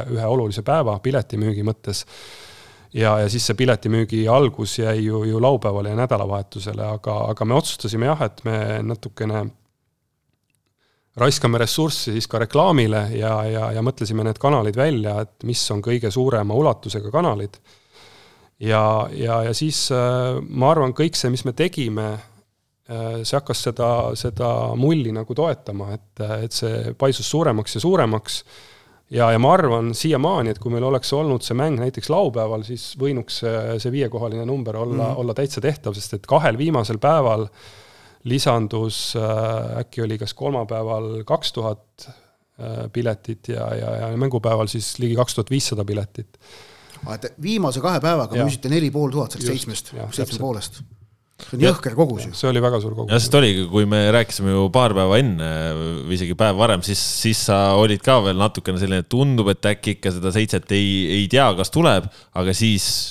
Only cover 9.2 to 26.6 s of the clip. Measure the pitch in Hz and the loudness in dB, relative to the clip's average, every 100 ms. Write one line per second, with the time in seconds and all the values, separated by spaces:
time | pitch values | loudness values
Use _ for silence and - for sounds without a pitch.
9.2 | 110 107 107 - _ _ _ _ _ _ | -4 -4 -6 -10 _ _ _ _ _ _
10.2 | _ _ _ _ _ _ _ _ _ 120 | _ _ _ _ _ _ _ _ _ 0
11.2 | 131 - 120 117 113 - 156 - - 110 | 2 4 2 2 2 0 0 -2 -4 -4
12.2 | - 113 113 147 185 147 110 107 104 113 | -2 -2 2 4 6 6 4 2 -2 -2
13.2 | 110 107 110 110 113 110 120 - 107 110 | -2 0 -2 -2 -2 -2 -2 -2 -4 -2
14.2 | 110 107 139 139 107 110 156 127 107 104 | -2 0 2 2 2 0 0 0 -2 -4
15.2 | 107 _ 117 120 - 104 117 120 113 127 | -6 _ -6 -4 -2 -2 0 0 0 0
16.2 | 131 113 104 113 151 113 - 107 104 147 | 2 2 2 2 2 0 -4 -8 -2 0
17.2 | 175 104 101 - _ _ _ - - - | 0 -2 -6 -12 _ _ _ -20 -20 -20
18.2 | - _ _ - 107 110 107 110 - - | -20 _ _ -6 0 4 4 2 -2 -4
19.2 | 117 117 113 113 156 - - 127 123 127 | -2 0 0 -2 -2 -2 -2 0 0 0
20.2 | 127 127 - 123 135 160 131 123 165 - | -2 -4 -4 2 4 4 2 2 0 0
21.2 | 127 123 127 117 175 156 117 107 107 107 | -2 -2 -2 -2 -2 -2 -4 -2 -4 -6
22.2 | - _ _ _ _ _ - 113 113 117 | -12 _ _ _ _ _ -12 -8 -6 -6
23.2 | 110 143 143 117 123 113 117 120 120 110 | -2 -2 -2 -4 -4 0 0 0 -2 -4
24.2 | 123 101 120 117 117 117 139 160 113 110 | -6 -2 -2 -2 -2 0 2 2 0 -4
25.2 | 107 123 165 127 - 101 101 107 _ - | -6 -2 -2 -2 -6 -10 -8 -10 _ -10
26.2 | 107 110 113 - | -6 -6 -6 -4